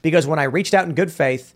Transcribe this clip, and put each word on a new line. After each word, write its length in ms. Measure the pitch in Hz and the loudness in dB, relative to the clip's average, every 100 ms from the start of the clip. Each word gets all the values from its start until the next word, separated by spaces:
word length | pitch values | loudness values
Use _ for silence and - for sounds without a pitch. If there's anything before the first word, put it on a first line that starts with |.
because 240 | 165 165 139 | 0 0 2
when 120 | 156 | 0
I 60 | |
reached 300 | 139 160 160 | 0 -2 0
out 100 | 190 175 | 0 0
in 80 | |
good 160 | 139 180 | -2 -4
faith, 440 | - 135 127 - | 0 -2 -2 -8